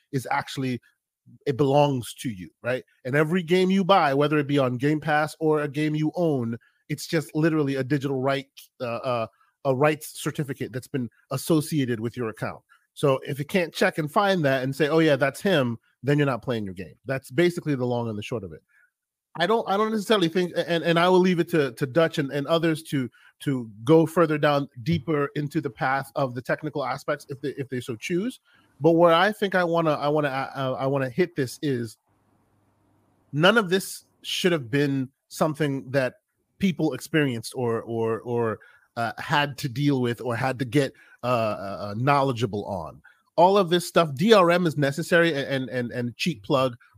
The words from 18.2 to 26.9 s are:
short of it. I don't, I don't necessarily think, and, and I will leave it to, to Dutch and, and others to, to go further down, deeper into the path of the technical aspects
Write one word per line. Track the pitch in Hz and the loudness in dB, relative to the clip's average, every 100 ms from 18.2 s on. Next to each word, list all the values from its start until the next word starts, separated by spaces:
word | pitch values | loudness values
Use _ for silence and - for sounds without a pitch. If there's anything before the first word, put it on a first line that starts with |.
short | - 117 | -6 -8
of | 92 | -8
it. | 78 _ _ _ _ _ _ _ - | -16 _ _ _ _ _ _ _ -4
I | 175 | 0
don't, | 226 - | 0 0
I | 196 | 0
don't | 220 | 0
necessarily | 220 190 214 165 | -2 2 2 2
think, | 185 175 170 143 | 0 -2 -2 -2
and, | 170 | -2
and | 156 165 | 0 2
I | 180 | 4
will | 185 | 6
leave | 185 170 | 4 2
it | 165 | 0
to, | 170 135 | 0 0
to | 120 139 | -2 -2
Dutch | 123 160 - | 2 2 0
and, | 139 | -4
and | 143 143 | -4 0
others | 165 165 156 | 2 2 -2
to, | - 143 120 _ _ - | -2 -4 -4 _ _ -8
to | 151 131 113 104 | -4 -4 -6 -4
go | 117 160 156 | 6 6 6
further | 185 165 151 | 2 2 4
down, | 147 143 139 123 | 2 2 -2 -8
deeper | 110 170 165 147 143 151 | -2 -2 0 -2 -2 -4
into | 143 160 | -4 -4
the | 143 | -6
path | - 135 135 - - | -4 -2 -2 -4 -4
of | 135 | -4
the | 123 | -4
technical | 123 156 151 147 | -4 -4 -4 -6
aspects | 127 | -6